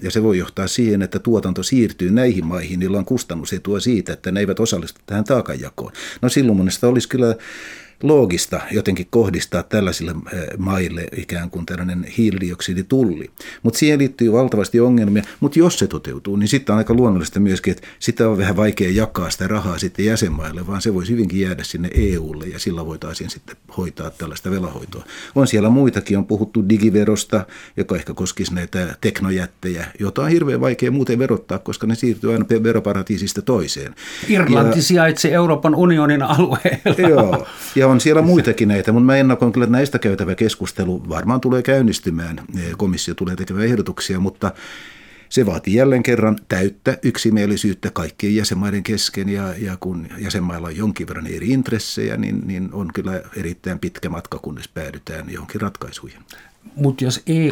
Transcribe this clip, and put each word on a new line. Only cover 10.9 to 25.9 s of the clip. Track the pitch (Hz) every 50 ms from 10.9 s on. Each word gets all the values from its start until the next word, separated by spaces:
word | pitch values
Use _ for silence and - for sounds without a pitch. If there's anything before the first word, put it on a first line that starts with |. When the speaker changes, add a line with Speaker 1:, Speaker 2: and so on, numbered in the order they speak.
| - 85 85 - -
Speaker 1:
ikään | - - - 90 87 87 87
kuin | - 87 85
tällainen | - 90 90 90 90 90 90 85 - - -
hiilidioksiditulli. | 113 104 95 95 95 87 87 - - - 92 92 92 - 131 131 127 101 82 76 - - _ - - - - -
Mut | - 117 113
siihen | - 156 151 151 143
liittyy | 139 131 - - 120 113
valtavasti | 104 120 131 120 - 104 95 - - 117
ongelmia, | 120 127 123 117 110 101 101 107 98 - - -
mut | - 139 -
jos | 160 170 175 - -
se | -
toteutuu, | - - 76 - 69 64 - - 98 101
niin | 101 104 107
sitten | - 131 - -
on | 104 110
aika | 107 - 117
luonnollista | 123 123 117 98 90 78 - - 95
myöskin, | 104 98 95 87 - 98
että | 87 - - - - -
sitä | - - - - 117 113
on | 110 95
vähän | 101 101 98
vaikea | 87 107 107 - - 101 90
jakaa | 95 107 110 107 - - 87 82
sitä | - - 92 95
rahaa | 107 104 90 98 85 80
sitten | 92 90 - - 98
jäsenmaille, | 110 113 107 113 87 76 73 76 78 78 87 87
vaan | 87 101 95
se | - 117 101
voisi | 90 87 104
hyvinkin | 120 117 107 87 87 95
jäädä | 95 92 90 71 -
sinne | - - 82 87 87 -
E | 120 110 98 90 82
U:lle | 78 78 76 76 82
ja | 90 85 85
sillä | - 104 87 85 80
voitaisiin | 80 78 76 - 78 80 - - -
sitten | - - - - - - _ - -
hoitaa | - 90 82 - - 80 78
tällaista | - - 87 78 73 - - 92
velahoitoa. | 95 95 90 80 73 - - - - - - - - - - - -
On | 139 135
siellä | 117 - 107 101 110
muitakin, | 120 139 139 123